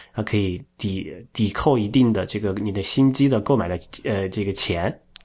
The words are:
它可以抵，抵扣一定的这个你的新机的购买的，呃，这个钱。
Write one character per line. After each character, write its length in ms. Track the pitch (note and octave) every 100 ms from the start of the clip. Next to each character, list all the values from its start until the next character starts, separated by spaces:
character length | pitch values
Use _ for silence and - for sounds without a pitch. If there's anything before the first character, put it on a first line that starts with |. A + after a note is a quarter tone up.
| -
它 80 | -
可 120 | G#2+
以 240 | G#2 G2 F2+ - -
抵， 340 | G2+ F#2+ D#2 E2 -
抵 160 | - G#2+
扣 260 | - D#3+ B2+
一 100 | G#2
定 240 | C3+ B2
的 140 | G#2
这 160 | F#2 G#2+
个 140 | G#2
你 180 | F#2+ G#2
的 100 | G2
新 300 | F#2+ - C3+
机 160 | C3 C#3
的 100 | A2+
购 160 | -
买 140 | C3+ F2
的， 100 | F2+ - -
呃， 220 | - G2+ F#2+
这 160 | G#2+ G2+
个 60 |
钱。 440 | F#2+ - E2+ F#2+ - _ -